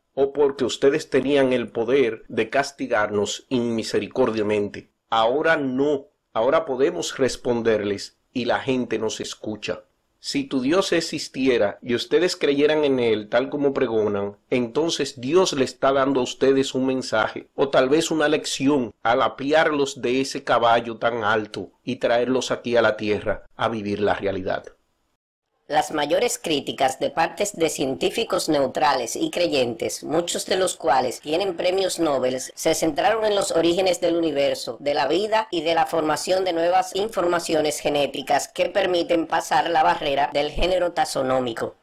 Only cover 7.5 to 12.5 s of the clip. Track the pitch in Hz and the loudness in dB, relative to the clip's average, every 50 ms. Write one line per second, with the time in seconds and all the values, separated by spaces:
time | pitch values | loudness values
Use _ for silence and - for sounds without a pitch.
7.5 | 120 117 113 117 110 101 101 104 101 98 - - _ _ _ _ - 127 117 117 | -2 0 2 2 2 2 0 -2 -4 -4 -8 -12 _ _ _ _ -6 -4 -2 -2
8.5 | 107 98 - 135 131 127 120 - 113 107 110 107 - - 101 - - - - 107 | -2 -2 0 0 -2 -2 -2 -2 -4 -4 -4 -4 -4 -6 -8 -10 -12 -10 -10 -10
9.5 | 104 101 - - 80 - - _ _ _ _ _ _ _ - - - 143 135 - | -10 -8 -6 -8 -8 -8 -12 _ _ _ _ _ _ _ -10 -6 -4 -4 -4 -4
10.5 | 143 131 123 139 170 196 185 - 175 165 165 - 175 143 - - - 131 131 131 | -4 -2 0 2 2 2 2 2 0 -2 -2 -2 -6 -8 -10 -8 -6 0 2 4
11.5 | 120 110 104 101 - - - 123 120 113 - - 143 156 175 175 - - 160 143 | 4 4 2 0 -2 -4 -4 -2 -2 -2 0 0 0 2 2 0 0 0 0 0